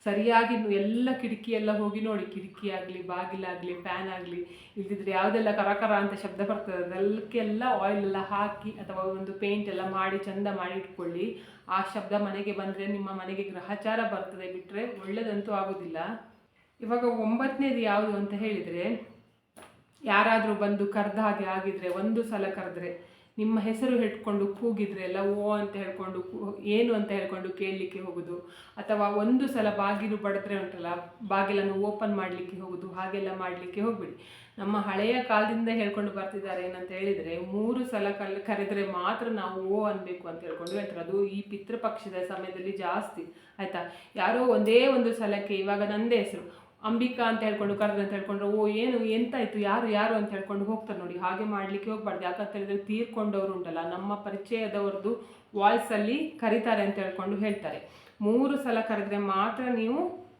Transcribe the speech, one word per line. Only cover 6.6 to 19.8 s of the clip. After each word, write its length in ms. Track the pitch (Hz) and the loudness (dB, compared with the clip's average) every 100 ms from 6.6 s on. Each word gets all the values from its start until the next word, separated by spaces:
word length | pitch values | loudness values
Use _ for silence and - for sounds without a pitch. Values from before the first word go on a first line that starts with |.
| - 180 175 185 | -4 -4 -4 0
ಅದಕ್ಕೆಲ್ಲ 640 | 202 220 - 240 214 214 254 214 | 2 0 -2 -2 0 0 2 2
ಆಯಿಲ್ 180 | 196 202 | 2 2
ಎಲ್ಲ 180 | 202 190 | 2 0
ಹಾಕಿ 520 | 190 202 208 208 214 | -2 0 -2 -2 -8
ಅಥವಾ 320 | 214 196 190 | -10 -8 -4
ಒಂದು 300 | 190 190 190 | -2 -2 -6
ಪೇಂಟ್ 360 | 196 202 208 208 | -4 0 0 0
ಎಲ್ಲ 220 | 185 190 | -2 -2
ಮಾಡಿ 280 | 190 190 196 | 0 0 0
ಚಂದ 280 | 196 196 202 | -2 -2 0
ಮಾಡಿ 320 | 190 180 185 | 0 -2 -4
ಇಟ್ಕೊಳ್ಳಿ. 600 | 190 - 175 170 220 - - - - | -6 -8 -6 -2 -4 -4 -14 -20 -2
ಆ 120 | 185 | -2
ಶಬ್ದ 320 | 196 214 190 | 0 -4 0
ಮನೆಗೆ 400 | 202 202 196 202 | 0 0 -2 -4
ಬಂದ್ರೆ 340 | 196 196 196 196 | -2 -4 -4 -2
ನಿಮ್ಮ 240 | 202 196 | -2 -2
ಮನೆಗೆ 320 | 190 185 196 | -6 -6 -4
ಗ್ರಹಚಾರ 580 | 196 180 180 208 214 226 208 | -6 -6 -6 -4 0 0 0
ಬರ್ತದೆ 400 | 196 190 185 185 | -2 -6 -8 -8
ಬಿಟ್ರೆ 340 | 185 - 196 247 | -10 -8 -6 -6
ಒಳ್ಳೇದಂತೂ 680 | 208 190 208 226 202 202 | -6 -4 -4 -2 -2 -2
ಆಗುದಿಲ್ಲ. 440 | 202 190 190 170 160 175 226 - - _ _ _ _ | -2 -2 -4 -6 -6 -6 -6 -12 -20 _ _ _ _
ಇವಾಗ 240 | 226 240 | -2 2
ಒಂಬತ್ತನೇದು 760 | 240 226 214 233 269 269 277 233 | 2 2 2 2 2 2 2 2
ಯಾವುದು 380 | 220 202 214 202 | 4 4 2 0
ಅಂತ 180 | 202 | -2
ಹೇಳಿದ್ರೆ, 720 | 202 220 202 170 170 190 233 - - _ _ _ - - - | -2 -2 -2 -4 -4 -2 -2 -6 -18 _ _ _ -20 -20 -20